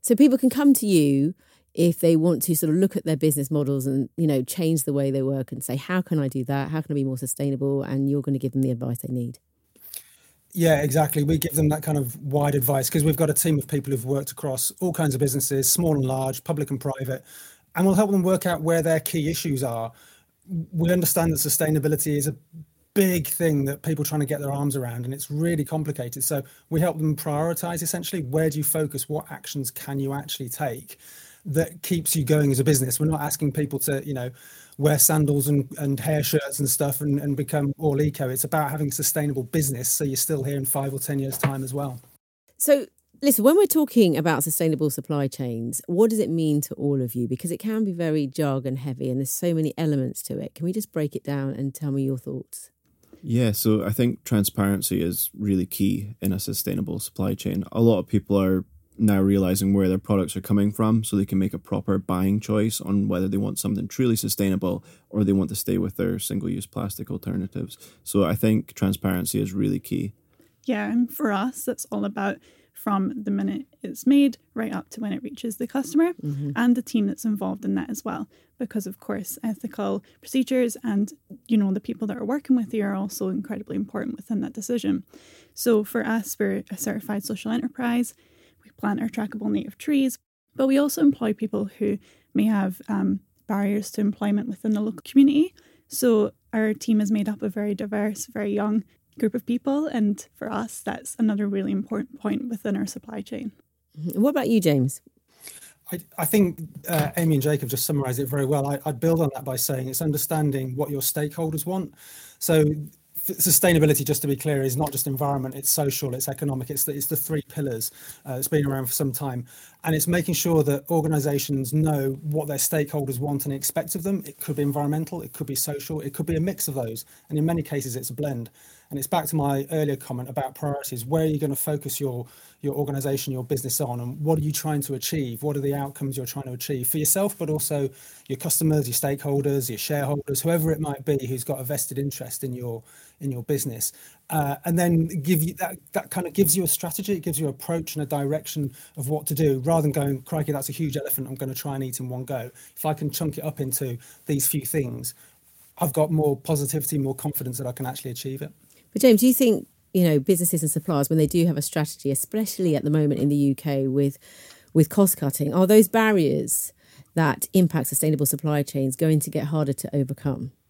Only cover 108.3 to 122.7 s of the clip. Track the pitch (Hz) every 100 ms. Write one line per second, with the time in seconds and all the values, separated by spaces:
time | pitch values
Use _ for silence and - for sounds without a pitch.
108.3 | 139 135 143 139 143 156 123 165 165 151
109.3 | 127 131 127 - 131 131 131 156 147 -
110.3 | 156 151 135 131 127 143 139 - 156 147
111.3 | 151 160 156 160 190 175 - - - -
112.3 | _ - 160 151 151 147 _ _ - -
113.3 | 190 185 - 185 165 151 143 143 143 147
114.3 | 135 151 143 135 123 151 135 147 131 143
115.3 | 139 131 135 135 - 143 131 139 127 139
116.3 | 131 147 131 123 139 - 143 139 156 -
117.3 | 156 - - 139 113 - - - - 147
118.3 | 127 139 156 143 135 127 - 139 120 139
119.3 | 120 120 - - _ 165 156 175 175 170
120.3 | 156 175 160 143 139 - 165 156 151 139
121.3 | 143 - 139 127 151 156 147 135 139 156
122.3 | 151 147 139 -